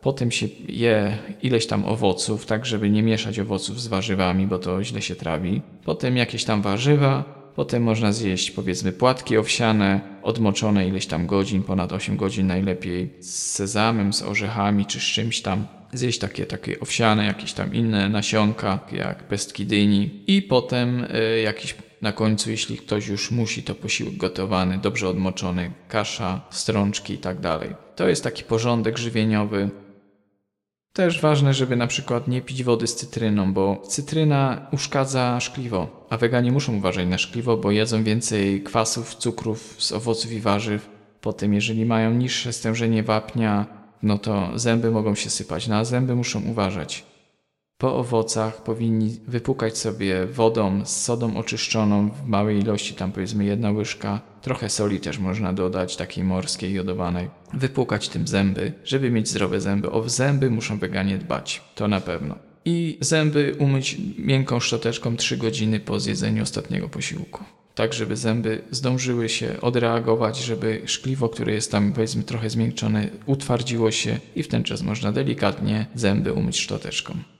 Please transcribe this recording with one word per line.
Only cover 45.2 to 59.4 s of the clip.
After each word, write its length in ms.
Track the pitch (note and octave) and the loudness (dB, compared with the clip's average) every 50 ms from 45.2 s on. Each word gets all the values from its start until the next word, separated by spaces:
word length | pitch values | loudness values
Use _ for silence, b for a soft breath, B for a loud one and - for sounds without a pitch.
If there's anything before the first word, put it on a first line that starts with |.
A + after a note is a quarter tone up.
| - - | -2 -4
sypać, 380 | - - - - - - A#2+ | -4 -6 -4 -4 -4 -4 -2
no 80 | A#2+ G#2+ | 0 0
a 100 | G#2 A2+ | 0 0
zęby 300 | A#2 B2 B2 C3 B2+ B2 | 0 0 0 0 2 0
muszą 260 | B2 A#2+ - - A#2 | 0 -2 -2 -4 -4
uważać. 640 | G2+ - A2+ A2+ G2 F#2+ G2 F#2 D2+ - - - - - _ _ _ _ _ _ _ _ _ _ _ _ _ _ | -4 -2 0 0 0 0 0 -4 -6 -8 -10 -12 -12 -16 _ _ _ _ _ _ _ _ _ _ _ _ _ _
Po 180 | - C3 B2+ | 0 0 2
owocach 640 | B2+ B2+ A#2+ A#2+ A2+ A2 A2+ - A#2 A2 A2 A2 - - | 0 0 2 2 2 2 2 0 0 0 -2 -2 -6 -4
powinni 560 | - A2+ A2+ A#2 A#2 A2+ A2 A2 G#2+ A#2 - - | -4 -2 0 2 2 2 2 2 0 -2 -4 -10
wypłukać 500 | - B2 A#2+ A2+ - C3+ C3+ A2+ A2 A2 | -6 -6 -4 -2 -2 -2 0 0 -2 -2
sobie 480 | - - A2+ G2+ A#2 G2+ G2 F#2+ F#2 F#2 | -2 -4 -4 -2 0 0 0 2 0 0
wodą 600 | - B2+ C3 A2+ A2+ A2+ A2+ G#2+ G2 F#2+ G2 - | -2 0 4 4 4 4 4 2 2 2 0 0
z 160 | - - - | -2 -4 -4
sodą 360 | - - A#2+ A#2 A#2+ A2+ G#2+ | -2 -2 -2 0 0 -2 -2
oczyszczoną 720 | G2+ A2 - - A2 - - - A2+ G#2+ G#2 G#2 G#2 G2+ G#2 | -4 -4 -4 -4 -4 -4 -2 0 2 4 4 4 4 2 2
w 180 | A2+ C#3 C#3 | 0 -4 -4
małej 320 | B2+ G#2+ G2+ G#2 G#2+ G#2+ G2+ | -2 0 2 2 2 2 2
ilości, 340 | G2 A2+ G#2 G2+ - - - | 2 2 0 -2 -4 -6 -8
tam 180 | - F#2 F#2 | -6 -6 -6
powiedzmy 340 | G2+ G2 G#2 G#2+ A2+ G#2 G2+ | -4 -4 -4 -2 0 0 2
jedna 260 | G2+ G2+ A2 A#2 G#2 | 2 2 0 0 0
łyżka. 500 | G#2 G#2+ G#2 - - - - G#2 G2+ G#2+ - - - - | 0 0 0 -2 -4 -6 -4 -4 -4 -4 -6 -10 -20 -12
Trochę 280 | - C3 C3 - A#2+ G#2 | -6 -6 -4 -4 -2 -4
soli 300 | - - G#2+ G#2 G2+ F2+ | -2 0 0 0 0 -2
też 200 | - - - - | -2 -4 -4 -2
można 340 | F#2+ F#2 F#2 G#2+ G#2+ F2+ F#2 | -2 -2 0 0 0 -2 0
dodać, 420 | G2 F#2 F2+ F#2 F#2+ F2+ F2+ - | 0 0 0 0 -2 -2 -4 -4
takiej 280 | - F2 - - F2+ F#2 | -8 -8 -8 -4 -2 0
morskiej, 500 | F#2 F#2 F#2 F#2 - - - - F#2 G2 | 0 0 0 -2 -4 -6 -4 -4 -4 -2
jodowanej. 560 | F#2+ F2+ G2 F#2 F2+ F2+ F2 F2 F2 F2 - - - - - - | -2 -2 -2 -2 -2 -2 -2 -2 -2 -4 -6 -10 -14 -16 -10 -6
Wypłukać 560 | D3 C3 C3 - - - - - G#2 - - | -4 -4 -2 0 0 0 0 0 -2 -2 -4
tym 180 | - E3 - | -4 -4 -4
zęby, 460 | - - G2 G2 G2 F#2+ - F#2 G#2 D3+ - - | 0 2 2 2 2 2 0 -2 -4 -6 -8 -8
żeby 280 | - C3 C#3 C3+ B2 | -2 -2 0 2 2
mieć 160 | A#2+ A2+ G#2+ | 2 2 0
zdrowe 340 | - - - | 0 -2 -2